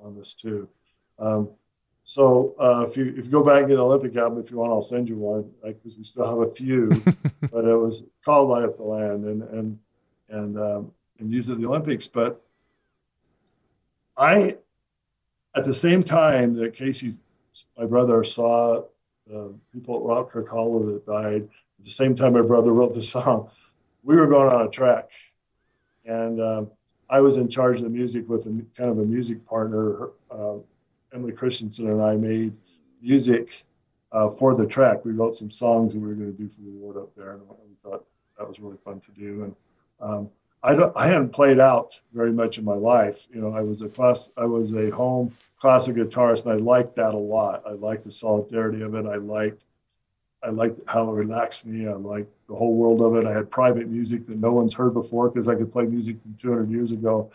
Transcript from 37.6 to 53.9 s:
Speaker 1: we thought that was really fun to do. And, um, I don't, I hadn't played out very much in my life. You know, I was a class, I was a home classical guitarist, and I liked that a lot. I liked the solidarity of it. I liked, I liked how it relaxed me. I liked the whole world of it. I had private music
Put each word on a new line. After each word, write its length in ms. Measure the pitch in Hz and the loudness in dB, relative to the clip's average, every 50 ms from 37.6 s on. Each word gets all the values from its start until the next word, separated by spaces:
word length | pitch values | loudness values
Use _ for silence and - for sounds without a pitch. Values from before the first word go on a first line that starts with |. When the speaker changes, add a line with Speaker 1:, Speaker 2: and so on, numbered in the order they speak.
| 107 104 | _ _
Speaker 1:
we 60 | 98 | _
thought 280 | _ _ 104 98 - - _ _ _ _ _ _ - | _ _ -14 -14 -14 -14 _ _ _ _ _ _ -16
that 100 | 107 - | -14 -14
was 120 | - 104 | -14 -16
really 180 | 104 101 98 98 _ | -18 -18 -18 -18 _
fun 160 | 101 101 98 | -16 -16 -16
to 100 | - _ _ | -18 _ _
do. 320 | 101 101 101 101 104 104 | -16 -14 -12 -10 -10 -10
And, 120 | 101 101 - _ _ _ _ _ _ _ _ | -12 -14 -16 _ _ _ _ _ _ _ _
um, 300 | 104 107 107 104 101 101 _ _ _ _ _ _ - | -10 -8 -8 -8 -8 -10 _ _ _ _ _ _ 0
I 120 | - 196 | 2 4
don't, 180 | 156 - - - | 4 4 2 2
I 120 | - - 156 | 2 2 2
hadn't 220 | 180 160 135 120 | 2 2 0 0
played 280 | - - 143 139 135 127 | 0 4 4 6 8 8
out 400 | 131 135 127 117 117 - - - _ _ 117 | 8 6 6 4 0 -4 -10 -20 _ _ -6
very 200 | 117 117 117 113 | -2 -2 0 0
much 240 | 117 117 113 - | 0 0 -2 -2
in 80 | 117 107 | -4 -4
my 100 | 107 101 | -4 -4
life. 520 | 101 104 117 123 120 - - 104 - - - - | -2 2 4 4 4 4 2 -2 -8 -14 -18 -12
You 60 | 113 110 | -8 -8
know, 100 | 107 110 | -6 -4
I 100 | 110 107 | -4 -4
was 200 | 107 107 104 110 | -4 -6 -8 -10
a 60 | 104 | -10
class, 420 | - - 127 123 123 120 - - _ | -4 0 2 2 2 2 -2 -8 _
I 80 | - 120 | -4 -2
was 280 | 120 117 113 113 107 110 | -2 0 0 -2 -2 -2
a 160 | 110 110 107 | -2 -2 -2
home 440 | 104 - 123 127 127 127 123 117 - _ _ _ _ | -2 -2 -2 -2 0 0 -2 -4 -6 _ _ _ _
classical 460 | _ - 135 127 127 127 131 120 117 113 | _ 4 6 6 6 4 2 0 -2 -2
guitarist, 400 | 110 - 127 123 120 117 117 - | -2 0 2 2 2 2 2 0
and 80 | 120 110 | -2 -2
I 20 | |
liked 380 | 107 110 117 123 123 123 120 - | 0 2 4 4 4 2 0 -2
that 180 | - 113 110 107 | -2 -2 -2 -2
a 40 | 107 | -4
lot. 440 | 104 104 107 110 104 101 95 - - | -4 -2 -2 -2 0 -2 -4 -6 -10
I 60 | 107 104 | -12 -12
liked 320 | 98 104 107 110 104 - | -8 -6 -6 -6 -8 -8
the 60 | 104 | -10
solidarity 720 | - - - 110 107 107 104 - 113 113 113 110 107 107 110 | -10 -6 -2 0 0 0 0 -2 -4 -4 -4 -4 -4 -6 -8
of 120 | 107 107 | -8 -6
it. 100 | 113 107 | -6 -6
I 100 | 104 101 | -6 -6
liked, 500 | 104 104 104 107 107 107 104 104 - _ _ _ _ _ _ _ _ _ _ _ _ _ _ _ _ - | -8 -8 -6 -6 -4 -4 -4 -6 -8 _ _ _ _ _ _ _ _ _ _ _ _ _ _ _ _ -10
I 80 | 117 | -8
liked 300 | 110 110 117 113 117 - - | -4 -2 -2 -2 -2 -4 -8
how 240 | - - 113 113 113 | -4 -2 -2 -2 0
it 40 | 110 | -2
relaxed 520 | 107 107 107 113 117 117 - - - - | -4 -4 -4 -4 -4 -4 -4 -6 -8 -10
me. 220 | 117 110 110 110 107 | -10 -10 -8 -6 -6
I 40 | 104 | -8
liked 360 | 95 98 101 104 104 104 - _ _ _ - | -8 -8 -10 -8 -10 -10 -12 _ _ _ -14
the 60 | - | -6
whole 200 | - 117 117 113 | -2 0 2 2
world 260 | 113 117 113 113 113 117 | 4 4 4 4 6 4
of 140 | 117 117 | 4 4
it. 100 | 113 113 | 2 2
I 60 | 110 104 | 0 0
had 180 | 107 107 104 | -2 -4 -4
private 380 | - - 127 127 123 117 117 | 0 2 4 4 4 2 -2
music 380 | 113 | -4